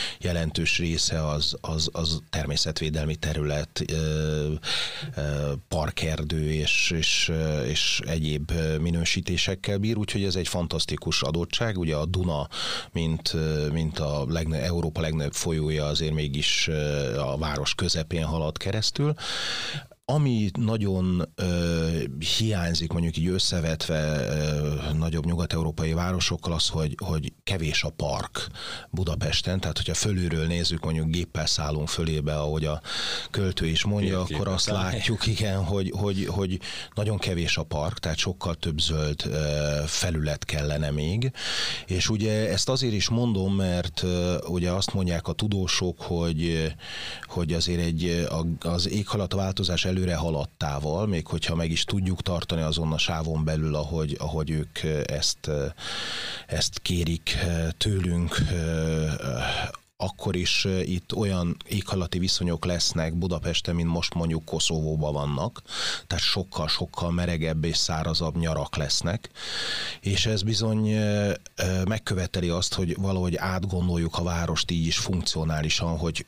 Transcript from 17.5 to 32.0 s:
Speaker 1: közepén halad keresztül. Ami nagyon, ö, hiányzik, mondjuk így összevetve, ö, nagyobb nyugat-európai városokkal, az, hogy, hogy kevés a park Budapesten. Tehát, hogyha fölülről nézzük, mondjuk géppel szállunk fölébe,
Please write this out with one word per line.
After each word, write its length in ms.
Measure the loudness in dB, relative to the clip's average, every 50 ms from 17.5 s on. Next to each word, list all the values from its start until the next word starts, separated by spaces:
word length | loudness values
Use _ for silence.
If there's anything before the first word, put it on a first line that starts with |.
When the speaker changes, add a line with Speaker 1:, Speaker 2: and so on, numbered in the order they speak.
| -2 -2 -2 -2 -2
Speaker 1:
közepén 500 | 0 0 0 0 0 -2 -2 -2 -2 0
halad 320 | 0 0 0 0 -2 -2
keresztül. 560 | -4 -2 -2 0 0 0 0 0 0 2 0 0 -2 -4 -6 -6 -4 -4 -4 -4 -4 -6 -6 -8 -8 -10 -12 -18 -8 _
Ami 440 | 0 2 4 4 4 4 4 4 2 2
nagyon, 760 | 2 2 2 2 2 2 2 2 2 2 2 2 2 0 -2 -2
ö, 640 | -2 0 2 2 2 2 2 2 2 2 2 2 0 0 -2 -4 -4 -2 0 0
hiányzik, 540 | 2 2 2 2 2 2 2 2 0 0 0
mondjuk 260 | 0 0 0 0 0
így 100 | 0 2
összevetve, 1000 | 2 2 2 2 2 2 2 0 0 0 0 0 0 0 2 2 2 0 0 0 0
ö, 440 | 0 0 0 0 0 0 0 0 -2 -2 -2 0 0
nagyobb 320 | 0 2 0 0 0 0
nyugat-európai 680 | 0 0 0 0 0 0 0 0 0 0 0 0 0 2
városokkal, 600 | 2 0 0 0 0 0 0 -2 -2 -2 -2 0
az, 140 | 0 0
hogy, 280 | 0 0 0 0 -2 -2 -4 -4
hogy 300 | -2 -2 -2 -2 -4 -8 -8 -6
kevés 400 | -4 -2 -2 0 0 0 0 0
a 60 | -2
park 580 | -2 -2 -2 -2 -2 -2 -4 -6 -8 -8 -8 -8 -10 -10 -10 -10 -10 -12 -10 -6
Budapesten. 720 | -4 -2 0 0 0 0 0 0 0 0 0 0 0 0
Tehát, 180 | 0 -2 -2
hogyha 160 | -2 -2 -2 -2
fölülről 540 | 0 0 0 2 2 2 0 0 0 0
nézzük, 360 | 2 2 2 2 0 0 0 0
mondjuk 260 | 0 0 0 2 2
géppel 360 | 0 0 -2 -2 -2 -2 0
szállunk 420 | 0 0 0 0 0 0 0 -2
fölébe, 520 | -2 -2 0